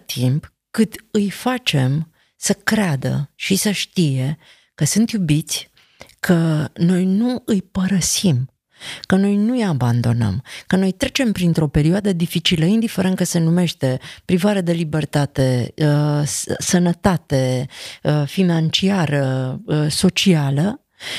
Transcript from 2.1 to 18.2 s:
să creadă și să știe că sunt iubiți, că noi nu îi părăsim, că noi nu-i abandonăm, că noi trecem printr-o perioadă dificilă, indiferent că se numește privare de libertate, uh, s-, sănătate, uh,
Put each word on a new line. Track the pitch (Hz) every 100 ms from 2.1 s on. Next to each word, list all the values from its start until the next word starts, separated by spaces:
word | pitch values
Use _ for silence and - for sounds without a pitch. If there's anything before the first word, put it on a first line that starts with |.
| _ _ -
să | -
creadă | 202 - 214 185 139 127 131 143
și | - - 190
să | 214
știe | 190 - - 160 131 131 160 - - _
că | -
sunt | 151 - 226
iubiți, | 220 170 147 160 - - _ _ _ - _
că | - 175 165 151 147 -
noi | 170 180
nu | 185 190 240 247 -
îi | 208
părăsim, | - - 185 190 - - 196 131 131 _ _ _ - - -
că | 190
noi | 202 202
nu-i | 208 254
abandonăm, | 208 143 123 120 120 120 110 98 - - -
că | 190
noi | 190
trecem | 185 262 - 254
printr-o | 190 180 160 151
perioadă | 156 151 185 202
dificilă, | 175 170 175 - -
indiferent | 160 220 226 - 185 185
că |
se | 180 175
numește | 160 170 175 - 131 127 - -
privare | - 180 202 202
de | 175
libertate, | 170 165 156 147 147 143 - 131 123 120 -
uh, | 151 147 147 147
s-, | 147 - - -
sănătate, | - 180 175 170 - 170 - 135 131 127 131 - - -
uh, | - 151